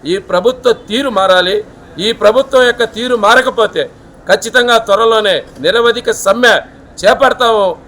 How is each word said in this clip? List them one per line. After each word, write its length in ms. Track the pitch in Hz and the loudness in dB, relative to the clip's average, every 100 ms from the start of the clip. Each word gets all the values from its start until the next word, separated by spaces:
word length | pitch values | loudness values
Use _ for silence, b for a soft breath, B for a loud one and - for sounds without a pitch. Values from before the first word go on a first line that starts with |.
ఈ 140 | 143 180 | -4 -6
ప్రభుత్వ 540 | - 180 202 254 240 | -2 0 0 0 -2
తీరు 380 | 220 - 226 277 | -2 -4 -4 -2
మారాలి. 540 | 202 190 185 180 208 214 - - - | -2 2 2 2 -4 -6 -20 -20 -8
ఈ 140 | 202 | -6
ప్రభుత్వం 500 | 226 202 233 269 254 | 0 2 2 0 2
యొక్క 220 | 247 240 | 2 0
తీరు 320 | 226 220 247 240 | -4 -4 -4 0
మారకపోతే 720 | 202 247 254 233 214 165 131 - - - - | 2 2 0 -2 -2 -2 -8 -10 -20 -20 -2
ఖచ్చితంగా 480 | 196 233 247 240 226 | -2 0 -2 2 0
త్వరలోనే 640 | 226 202 226 220 208 165 - - | 2 0 2 0 0 -4 -6 -6
నిరవధిక 500 | 143 226 233 226 240 | -2 0 0 -2 -4
సమ్మె 500 | - 196 214 247 185 - - - - | -4 -2 2 2 2 -2 -20 -20 -2
చేపడతాము. 720 | 190 262 269 247 240 220 190 165 | 0 2 0 0 0 2 0 -4